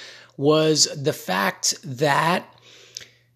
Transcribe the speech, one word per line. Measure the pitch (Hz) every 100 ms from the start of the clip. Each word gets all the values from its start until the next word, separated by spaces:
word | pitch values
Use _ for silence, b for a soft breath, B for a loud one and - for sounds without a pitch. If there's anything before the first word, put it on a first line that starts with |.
| B B B -
was | 139 156 156 151 - 151
the | 139
fact | - - 185 185 - - - 156
that | 123 147 143 156 180 - _ B B B B B B B